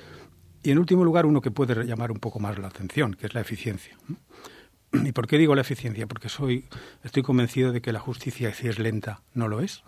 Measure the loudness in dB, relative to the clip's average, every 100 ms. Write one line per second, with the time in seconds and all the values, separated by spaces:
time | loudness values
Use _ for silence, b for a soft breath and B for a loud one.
0 | B B B _ -20 -4 2 4 6 6
1 | 6 6 6 4 2 0 0 0 -2 -4
2 | -4 -4 -6 -6 -6 -6 -10 -10 -4 0
3 | 0 -2 -6 -6 -6 -6 -6 -8 -12 -18
4 | -14 -14 _ B B B B _ _ 0
5 | 0 -2 2 4 6 6 2 -4 -6 -6
6 | -6 -8 -10 -4 -2 -2 -4 B B B
7 | -4 -2 2 2 2 2 0 0 -4 -6
8 | -6 -8 -10 -6 -6 -4 -6 -2 -2 -2
9 | -6 -12 _ -4 -2 -2 -4 -8